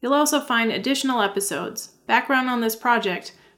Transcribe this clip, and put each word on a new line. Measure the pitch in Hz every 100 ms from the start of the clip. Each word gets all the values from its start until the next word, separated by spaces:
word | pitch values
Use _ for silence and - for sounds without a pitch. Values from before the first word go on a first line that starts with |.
You'll | 240 285
also | 294 294
find | 285 233 226
additional | 185 220 269 269 247
episodes, | 196 196 196 151 180 - - _ -
background | 233 254 269 254
on | 247
this | 226 220
project, | 254 233 196 175 - - -